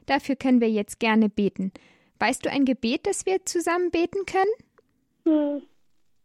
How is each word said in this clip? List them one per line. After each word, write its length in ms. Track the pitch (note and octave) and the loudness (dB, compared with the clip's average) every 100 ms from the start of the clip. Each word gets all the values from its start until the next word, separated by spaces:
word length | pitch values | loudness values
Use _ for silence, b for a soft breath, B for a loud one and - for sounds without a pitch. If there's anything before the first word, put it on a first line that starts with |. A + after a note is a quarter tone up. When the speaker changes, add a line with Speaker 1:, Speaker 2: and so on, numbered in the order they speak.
| - | -4
Speaker 1:
dafür 300 | C#4 - C4 | -2 -2 -2
können 260 | C4+ B3+ | 2 4
wir 80 | A3+ | 4
jetzt 300 | G#3+ G#3 - | 0 -4 -4
gerne 300 | A3+ A3 G#3+ | 2 4 2
beten. 420 | - G3 - F#3+ B B B B B | 2 -2 -2 -8 B B B B B
Weißt 260 | G#3+ C4 - | -2 -2 -4
du 60 | |
ein 140 | C#4 C4+ | 0 0
Gebet, 420 | B3+ A3+ C#4 - | 0 -2 -2 -2
das 180 | F#4+ - | -4 -2
wir 200 | F#4+ - | -4 -2
zusammen 460 | F4 E4+ F4 F4+ | -4 -2 -2 0
beten 340 | E4 E4+ G4 F#4 | 0 -2 -4 -4
können? 260 | F#4+ G4 A#4 _ _ _ _ _ _ - | 0 0 -2 _ _ _ _ _ _ 2
Speaker 2:
Hm. 360 | D4+ D4 C#4+ - _ _ _ _ _ | 2 2 -4 -10 _ _ _ _ _